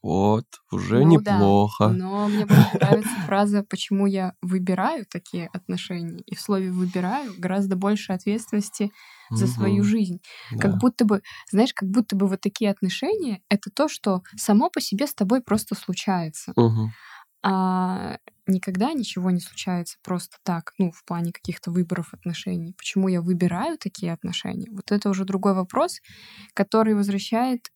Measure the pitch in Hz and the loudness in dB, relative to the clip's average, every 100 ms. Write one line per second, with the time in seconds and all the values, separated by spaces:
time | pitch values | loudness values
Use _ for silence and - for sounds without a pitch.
0 | - 92 101 107 - - _ 95 92 117 | -2 0 2 2 -2 -18 _ -6 0 4
1 | 147 165 202 143 98 101 104 - 107 180 | 8 8 6 4 6 6 4 2 2 2
2 | 185 202 208 208 208 139 - - 139 208 | -2 -2 0 0 6 6 6 2 4 4
3 | 214 240 160 196 208 202 202 185 - 196 | 4 -6 0 2 2 0 -2 -8 -2 0
4 | 196 196 185 - 180 185 180 185 214 320 | 2 0 -4 -6 -4 -2 0 0 0 -4
5 | 208 175 - 185 170 180 - 180 - 175 | -8 -12 -10 -10 -8 -12 -8 -8 -6 -8
6 | 170 170 - 185 - 196 185 180 180 180 | -8 -10 -14 -14 -4 -2 -2 -2 -2 -2
7 | 180 254 277 185 180 190 196 190 196 208 | -2 -4 -6 -8 -4 -2 -2 -2 0 -2
8 | - 185 - 214 - 214 202 - 202 - | -2 -6 -4 -4 -2 -4 -4 -4 -6 -6
9 | - - - 113 196 120 196 208 208 226 | -20 -20 -6 0 0 2 2 2 4 2
10 | 190 180 - - - 110 202 190 247 - | 0 -4 -12 -20 -10 -2 0 4 2 4
11 | 220 202 - - - 190 254 - 190 208 | 2 2 -2 -20 -2 2 2 0 0 0
12 | 220 196 196 196 202 - 208 202 190 - | 2 2 0 0 -4 -2 -2 0 -2 -2
13 | 285 427 302 190 _ 196 - - 294 - | -2 -2 -2 -6 _ -2 -2 -2 -2 0
14 | - 185 - - - 208 330 311 - 202 | -2 -2 -4 -10 2 4 4 -2 -4 -2
15 | 285 - 190 254 247 208 - 196 - 180 | -2 -2 0 0 2 -2 -2 -10 -6 -6
16 | - 185 165 - - - 117 110 110 110 | -2 -2 -2 -8 -4 2 4 4 -2 -6
17 | - - - _ 196 190 185 185 185 185 | -20 -20 -20 _ -2 0 0 0 0 -2
18 | - - - _ - 185 190 185 240 311 | -6 -10 -16 _ -2 -2 -2 -2 -2 -2
19 | 208 - 185 180 - - - 180 170 - | -6 -4 -2 -2 -4 -10 -6 -4 -6 -14
20 | - 180 - - - 170 - _ 185 165 | -6 -6 -6 -12 -4 -4 -6 _ -2 -2
21 | - 170 170 - - 175 - 175 170 175 | -10 -6 -4 -6 -10 -8 -4 -2 -2 -4
22 | 165 - - 160 - 180 165 185 - - | -6 -10 -10 -8 -6 -6 -8 -12 -6 -2
23 | 190 180 170 175 180 175 277 320 196 - | 0 0 0 0 0 0 -4 -4 -8 -8
24 | 175 165 180 175 - - - 202 - 208 | -8 -6 -8 -8 -8 -8 -10 -12 -2 -2
25 | 202 190 190 190 202 190 185 247 339 - | 0 -2 -2 0 2 0 0 0 -2 -4
26 | - - - - - - 202 220 220 208 | -18 -20 -20 -20 -16 -4 0 4 4 2
27 | 202 196 - 208 254 247 - | 0 -2 -2 -2 0 -4 -8